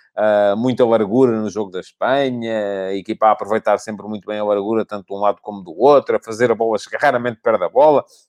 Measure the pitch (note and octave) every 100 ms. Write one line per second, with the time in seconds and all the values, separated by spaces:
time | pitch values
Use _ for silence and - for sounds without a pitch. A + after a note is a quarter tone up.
0 | _ - G#2+ G#2 G2+ G#2 B2+ B2+ A#2+ A2+
1 | G2+ A#2+ C3 A2+ G#2+ F#2 G2+ F2+ - _
2 | A2 C#3 C3+ B2 A2+ A2 G2+ G2 F#2+ G2
3 | F#2 A2 A2 G#2 G2+ A2 G#2+ G2+ - G#2
4 | G#2+ G#2+ G2 G#2+ G#2 G2+ G2+ A2+ G#2 G#2
5 | F#2 G2 G#2 G2 - G2+ F2 E2 C3 C#3+
6 | - A2 - A2 A#2+ G#2+ A2+ G#2+ - -
7 | D3 B2 A#2+ A2 A#2 A2 D#2+ G#2+ D3+ C#3
8 | - _